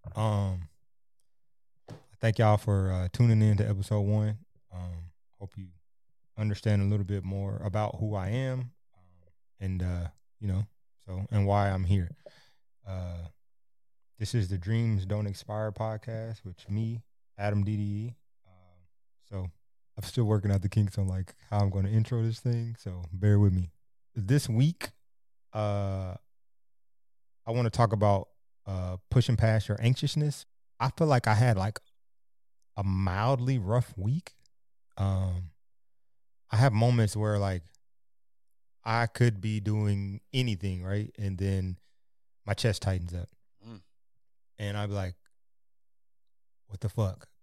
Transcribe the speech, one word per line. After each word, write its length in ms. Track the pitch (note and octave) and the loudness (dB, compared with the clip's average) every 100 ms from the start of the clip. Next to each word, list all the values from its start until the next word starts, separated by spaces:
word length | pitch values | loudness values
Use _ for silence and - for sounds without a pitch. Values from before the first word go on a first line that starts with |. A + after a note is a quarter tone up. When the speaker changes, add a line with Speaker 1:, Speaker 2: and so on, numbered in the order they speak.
| - - | -10 -2
Speaker 1:
Um, 460 | A2 G#2 G2 F2+ E2 _ _ _ _ _ _ _ _ _ _ _ - - _ - | 0 0 -2 -4 -8 _ _ _ _ _ _ _ _ _ _ _ -20 -20 _ -2
thank 200 | A2+ G#2+ | 0 4
y'all 160 | G#2+ G#2 | 6 4
for, 340 | G#2+ G2 F#2+ | 4 2 2
uh, 180 | F#2 F2+ | 0 -2
tuning 280 | - A#2+ A2 | 4 6 8
in 140 | G#2+ G#2 | 6 4
to 60 | |
episode 360 | G#2 G2 G2 G#2+ | 2 -2 0 0
one. 380 | G2+ G#2+ G#2+ G#2+ - _ _ | 2 2 0 -4 -12 _ _
Um, 380 | F2+ F2+ E2+ E2+ _ _ _ | -12 -10 -12 -14 _ _ _
hope 140 | G2 - | -16 -16
you 120 | F#2 F2 _ _ _ _ _ - | -18 -20 _ _ _ _ _ -4
understand 460 | G#2+ G2+ A2 G#2 | -4 -2 2 2
a 40 | G2 | 2
little 200 | G#2 F#2+ | 0 0
bit 160 | G2+ | -4
more 400 | F2+ G2 G2 G#2 | -4 -6 -6 -4
about 300 | G2+ G#2 G#2+ - | -4 -2 -4 -4
who 160 | G#2+ G#2 | -4 -4
I 140 | F#2 | -4
am, 420 | A#2+ C3 B2+ B2 _ _ | -4 -4 -6 -8 _ _
um, 360 | _ _ - _ _ _ _ | _ _ -20 _ _ _ _
and, 240 | F#2+ F#2 | -6 -2
uh, 240 | F2+ F2 E2 _ _ _ | -2 -4 -6 _ _ _
you 80 | G#2 | -2
know, 180 | F#2 G#2 _ _ _ - | -2 -4 _ _ _ -12
so, 180 | F#2 G2 | -10 -2
and 160 | G#2+ G2 | 0 4
why 220 | G2+ G2+ | 4 2
I'm 140 | F#2+ | 0
here. 260 | F#2 G2 F2 - - - _ _ _ _ | 2 0 0 -10 -20 -20 _ _ _ _
Uh, 440 | G2 F#2 F2+ F2 E2+ _ _ _ _ _ _ _ _ - | -12 -10 -8 -10 -14 _ _ _ _ _ _ _ _ -8
this 160 | G#2+ | -2
is 140 | A#2+ F2+ | -2 -2
the 100 | F#2+ | -4
Dreams 480 | F2+ A2+ A#2 G#2 F#2+ | -2 0 0 -2 -2
Don't 220 | G#2 G#2 | -4 -4
Expire 420 | G2+ - G#2+ A2 | -8 -8 -6 -6
podcast, 680 | G2 A2 G#2+ - A2 A2+ G#2+ | -4 -6 -6 -8 -10 -10 -12
which 240 | F#2+ F2+ - | -14 -18 -6
me, 360 | G#2 A2+ A#2 - _ _ - | -4 -4 -6 -12 _ _ -6
Adam 240 | G#2 G2+ | -2 0
D 140 | G2+ G#2+ | 0 -2
D 60 | |
E. 320 | G#2 G2+ A#2 A#2 _ _ _ | -4 -6 -8 -12 _ _ _
Um, 340 | _ F2+ F2+ _ _ _ _ _ | _ _ _ _ _ _ _ _
so 160 | G2 F#2 _ _ _ _ - | -6 -6 _ _ _ _ -12
I'm 60 | |
still 220 | G2 - | -6 0
working 260 | G#2+ G#2+ G2 | 2 4 4
out 120 | G2 | 2
the 60 | G2 | 2
kinks 300 | - G2+ - | 2 2 0
on, 80 | F#2+ | -2
like, 300 | F#2 F2+ - - | -2 -6 -12 -4
how 100 | G#2 | 0
I'm 100 | G2+ | 2
gonna 200 | G2 G2 | 0 2
intro 300 | A2+ A2 A#2 | 2 2 0
this 160 | A2+ A2 | -2 -2
thing, 340 | B2 A#2 A#2 A#2 | -2 -2 -4 -8
so 240 | - F2+ E2+ | -10 -10 -10
bear 260 | F#2 G#2 G#2 | 0 4 6
with 140 | G2+ | 6
me. 180 | F#2 F2 _ _ _ _ | 4 -2 _ _ _ _
This 360 | - F#2+ C#3+ C3+ | -8 2 2 2
week, 400 | A2+ D3 F3 - _ _ _ _ _ _ | 2 2 2 -12 _ _ _ _ _ _
uh, 640 | A2 G#2 G2+ G2 F#2+ F#2 F2+ _ _ _ _ _ _ _ _ _ _ _ _ - | -4 -2 0 -2 -4 -6 -10 _ _ _ _ _ _ _ _ _ _ _ _ -4
I 60 | |
wanna 180 | A#2 A#2 | 0 0
talk 220 | - A2+ | 2 2
about, 360 | G#2+ G#2 G2 - _ _ _ | 4 4 2 -2 _ _ _
uh, 340 | - F#2 F2+ F2+ _ | -10 -6 -6 -8 _
pushing 260 | B2+ A#2+ | 2 4
past 320 | A2+ A2+ A2 - | 2 4 2 0
your 140 | G#2 | 0
anxiousness. 640 | A#2+ C3 D3 D3+ D3+ - - _ _ _ | 2 2 0 0 -2 -4 -16 _ _ _
I 120 | C#3 | -4
feel 180 | - D#3+ | 0 4
like 180 | B2+ A2+ | 4 4
I 80 | |
had, 220 | G#2+ B2 G2+ | 4 4 4
like, 240 | G2 - _ _ _ _ _ _ _ _ _ - | 0 -6 _ _ _ _ _ _ _ _ _ -4
a 80 | |
mildly 760 | G2 F#2+ G2 F#2 A#2 C3+ B2 C3 | 0 2 0 0 0 0 0 -2
rough 380 | F#2 A#2+ - - | 0 0 -2 -4
week. 400 | G2+ D#3 - _ _ _ _ _ _ - | -2 -2 -6 _ _ _ _ _ _ -4
Um, 540 | G2 F#2+ F#2 F2+ F2 _ _ _ _ _ _ _ _ _ _ | 0 0 -2 -4 -8 _ _ _ _ _ _ _ _ _ _
I 80 | G#2+ | 4
have 140 | C3 | 4
moments 440 | G#2+ A#2+ A#2+ G#2+ G#2+ | 4 4 4 2 0
where, 220 | G#2+ G#2 | 0 0
like, 240 | G2 F2+ - _ _ _ _ _ _ _ _ _ _ _ | 0 -4 -8 _ _ _ _ _ _ _ _ _ _ _
I 220 | A2+ A2+ A#2 | -2 0 0
could 340 | - A#2+ G2+ | 4 2 2
be 180 | G#2+ G#2+ | -4 -4
doing 600 | G2+ G#2+ G#2 G2+ G2 G2 _ | -2 0 0 0 -4 -8 _
anything, 520 | C3+ B2 G2 G2+ F2+ | -2 -2 -2 -4 -6
right? 280 | F#2 G2+ G#2 - | -4 -4 -6 -6
And 200 | G2+ F2+ | -6 -2
then 420 | G2 F#2+ F#2 F#2 _ _ _ _ _ _ | -2 0 -2 -8 _ _ _ _ _ _
my 80 | - | -8
chest 280 | G2+ A#2 G2 | -2 -2 0
tightens 320 | - F#2 E2+ | -2 -2 -4
up. 160 | F2 F2 _ _ _ A2+ | -8 -12 _ _ _ -20
Speaker 2:
Mm. 160 | G#2+ _ _ _ _ _ _ _ - | -20 _ _ _ _ _ _ _ -10
Speaker 1:
And 180 | G#2 G#2 | -6 -4
I'd 140 | G#2 | -4
be 40 | |
like, 220 | G2+ F#2 - _ _ _ _ _ _ _ _ _ _ _ _ _ _ _ | -4 -6 -8 _ _ _ _ _ _ _ _ _ _ _ _ _ _ _
"What 120 | G2+ | -8
the 100 | G2+ | -6
fuck? 400 | - G2 F#2+ - _ | -2 -2 -4 -18 _